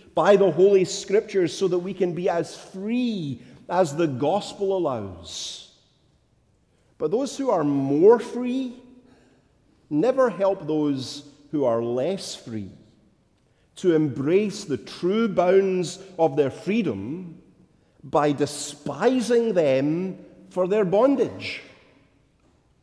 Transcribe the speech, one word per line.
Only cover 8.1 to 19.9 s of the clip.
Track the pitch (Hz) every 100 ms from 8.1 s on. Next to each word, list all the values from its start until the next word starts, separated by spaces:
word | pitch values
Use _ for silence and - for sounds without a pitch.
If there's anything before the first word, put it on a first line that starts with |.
| 233
free, | - 240 247 262 247 247 - - _ _ _ _ _ _ _ _ -
never | 151 233 262 247
help | 175 196 190 151
those | 156 147 135 117 - - - _
who | 151
are | 127 117
less | 117 123 156 196 -
free | - 127 110 92 - - _ _ _ _ _ _ _ _
to | - 185
embrace | 156 151 127 139 190 208 -
the | - 131
true | - - 175 214 226
bounds | 165 180 196 196 185 160 - - -
of | 160 143
their | 135
freedom | - 175 226 165 98 107 175 175 - - _ _ _ _ _
by | 135 156 147
despising | 139 143 - - - - 135 233 262 214 233 226
them | 180 147 131 147